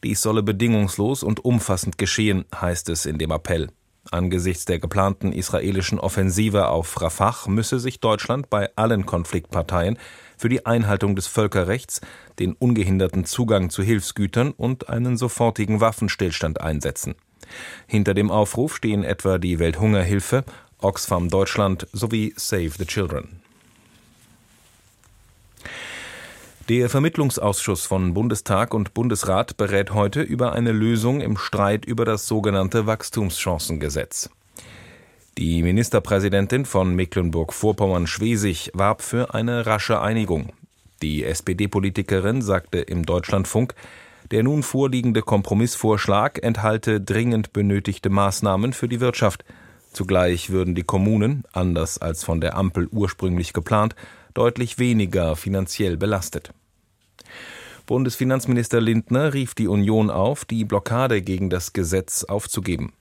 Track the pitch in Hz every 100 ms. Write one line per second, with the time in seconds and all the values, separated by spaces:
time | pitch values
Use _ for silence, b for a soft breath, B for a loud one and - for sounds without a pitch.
0 | 117 104 110 110 101 101 117 110 101 -
1 | 104 135 - 110 123 120 - 92 - -
2 | 101 - 107 95 - - 87 85 - 80
3 | 73 78 78 78 - 85 73 - _ _
4 | - 85 90 90 90 87 - 85 82 101
5 | 98 98 95 - 95 92 92 95 90 -
6 | 98 - 95 92 110 101 78 78 82 -
7 | 85 - 101 120 - 101 110 131 123 -
8 | 113 107 - 123 135 104 101 - 113 110
9 | 95 87 82 90 - - 82 90 85 120
10 | B B B B 117 127 - 117 104 101
11 | 101 95 - - 104 101 87 - - -
12 | B B B - 92 - 123 113 92 95
13 | 92 95 90 - 120 104 92 - 98 110
14 | - - 98 117 131 - 117 127 - 117
15 | 123 120 120 - 117 107 104 107 113 113
16 | 104 - 92 82 80 78 80 76 69 -
17 | - - _ _ B B B B B 107
18 | 101 98 101 95 104 - 147 - 113 104
19 | 76 - 95 92 90 85 85 82 107 104
20 | 87 101 - 127 131 B B _ 98 -
21 | - 90 87 95 95 - 101 92 - 98
22 | 113 113 107 - - 101 82 78 92 -
23 | 90 73 - 90 _ _ _ _ _ _
24 | _ _ _ _ _ _ _ _ _ _
25 | _ - _ _ _ _ B B B B
26 | B B B B B B - 120 120 135
27 | 151 160 143 - 101 98 - 92 - 95
28 | 92 87 117 113 - 98 120 113 98 -
29 | 120 107 - 95 - - 101 98 101 101
30 | 101 131 160 123 123 - 117 110 110 117
31 | 117 139 113 101 - 104 101 107 - 120
32 | 113 107 - 110 104 98 95 117 107 110
33 | - - 101 - - 85 - 80 76 73
34 | - - - _ _ B B B B B
35 | B B B - 80 85 85 98 120 113
36 | - 101 98 98 98 127 139 98 92 90
37 | 90 - 85 82 80 - 107 101 101 90
38 | 85 - 110 117 104 82 - 90 98 110
39 | - 120 123 113 117 120 113 107 - 113
40 | 101 113 101 82 - - - _ _ _
41 | 78 76 60 82 - 92 101 101 98 95
42 | 95 95 98 127 104 95 - 90 - 87
43 | 82 87 - 101 92 110 127 - B B
44 | B B B 110 120 151 139 135 139 127
45 | 120 113 107 107 98 104 120 - 110 107
46 | - 101 127 - 117 110 107 110 117 107
47 | 95 98 117 113 101 - 104 101 98 98
48 | 101 98 98 95 104 95 117 131 123 120
49 | 123 120 107 - - B B B B -
50 | 92 95 90 87 - 92 92 87 87 95
51 | 98 110 104 143 - 92 92 85 80 -
52 | 85 82 - 82 82 - 95 90 85 110
53 | 98 - 95 87 85 - 82 107 107 -
54 | B B B - 117 120 120 - 123 113
55 | 98 95 85 76 - 98 95 - 101 85
56 | 104 98 90 - - - _ _ _ _
57 | _ _ B B B B B B - 120
58 | 127 - 127 131 - 120 117 120 113 113
59 | - 123 151 139 127 - 107 101 101 107
60 | 107 - 101 143 - 117 104 101 - 117
61 | 131 110 95 95 95 90 - - 87 95
62 | 92 - - 101 - - 95 85 - _